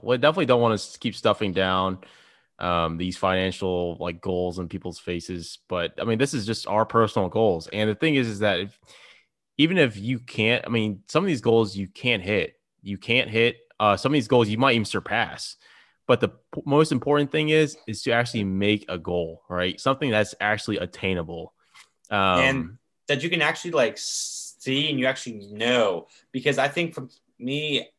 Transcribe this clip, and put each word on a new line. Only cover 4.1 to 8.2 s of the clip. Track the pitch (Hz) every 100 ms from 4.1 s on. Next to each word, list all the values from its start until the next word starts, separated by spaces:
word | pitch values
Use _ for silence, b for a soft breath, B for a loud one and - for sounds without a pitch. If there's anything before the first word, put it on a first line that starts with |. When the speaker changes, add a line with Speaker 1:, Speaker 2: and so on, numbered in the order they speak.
| 85
Speaker 1:
goals | 98 90 90 87
in | 85
people's | 92 90 85
faces. | - 87 - 90 85 - -
But | 90 85 -
I |
mean, | 110 113
this | 139 139
is | 101
just | 113 -
our | 104 110
personal | 117 110 - 95
goals. | 113 110 85 80
And | 104 107
the | 104
thing | 160
is, | 139